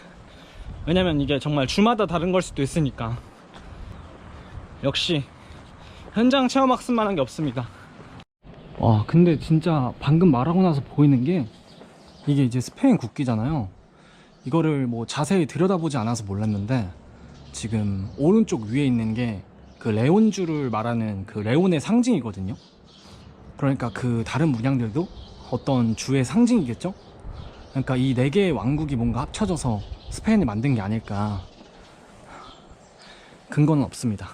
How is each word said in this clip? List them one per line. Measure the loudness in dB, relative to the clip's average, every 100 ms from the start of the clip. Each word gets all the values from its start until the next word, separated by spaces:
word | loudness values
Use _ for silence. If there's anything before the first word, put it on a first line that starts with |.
| -20 -20 -20 -20 -20 -18 -14 -8 0
왜냐면 | 2 2 0
이게 | 0 0
정말 | 0 0 0
주마다 | 2 4 4 0
다른 | 0 0
걸 | 0
수도 | 0 -2
있으니까. | -2 0 -2 -2 -6 -8 -12 -20 -20 -20 -18 -16 -16 -16 -18 -20 -20 -20 -18 -16 -16 -6
역시 | -4 -2 -2 -2 -4 -12 -20 -20 -20 -20 -20 -20 -6
현장 | 2 4 4 4
체험학습만한 | 4 4 2 0 0 0 0
게 |
없습니다. | -2 -2 -4 -4 -8 -12 -20 -20 -20 -20 -20 _ -20 -20 -14 0
와, | 4 4 4
근데 | 6 6 4
진짜 | 2 2 2 0 -2 -2
방금 | 2 4 6
말하고 | 4 2 4
나서 | 4 2
보이는 | -2 4 6 6
게 | 2 0 -2 -8 -20 -20 -20 -20 -20 -8 -2
이게 | 2
이제 | 2 0
스페인 | -4 2 4 4
국기잖아요. | 0 -4 -2 0 0 -2 -4 -10 -20 _ -20 -20 -20 _
이거를 | -2 0 2 0 -2
뭐 | -4
자세히 | -6 -4 0 2 0
들여다보지 | 0 0 0 -2 -2
않아서 | -2 -2
몰랐는데 | -4 -2 -2 -2 -2 -2 -2 -8 -20 -20 -20 -20 -18
지금 | -12 -4 -2 -2 -4 -6 0
오른쪽 | 4 4 2 -2 -2
위에 | 0 0
있는 | 0 0
게 | -2 -4 -6 -12 -20 -20 -8
그 | -2
레온주를 | 2 4 4 4 2 -2 -2 -2
말하는 | -2 -2 -2 -2 -6
그 | -8 -6
레온의 | 0 2 2 2
상징이거든요. | 2 2 2 0 -2 -6 -8 -8 -14 -20 -20 -20 -20 -20 -20 -20 -20 -4
그러니까 | -2 0 -4
그 | -4 -2 -2 -2
다른 | 0 0
문양들도 | 0 0 0 -2 -4 -6 -8 -20 -20 -8
어떤 | -6 0 2 2
주의 | 0 0 0
상징이겠죠? | 2 2 4 4 0 -4 -8 -8 -16 -18 -16 -14 -16 -18 -8
그러니까 | -4 -2
이 | 0 2
네 | 2 2
개의 | 2 2
왕국이 | 0 0 -2 -2 -2
뭔가 | -2 -2
합쳐져서 | -4 -4 -2 -2 -2 -4 -6 -12 -12
스페인을 | -4 2 2 2
만든 | 0 0
게 | 0
아닐까. | 0 -4 -4 -4 -2 -4 -8 -18 -20 -20 -20 -20 -20 -20 -20 -20 -20 -20 -20 -20 -20 -20 -20 -20 -20 -20 -4
근거는 | 0 2 2
없습니다. | 0 -4 -4 -4 -8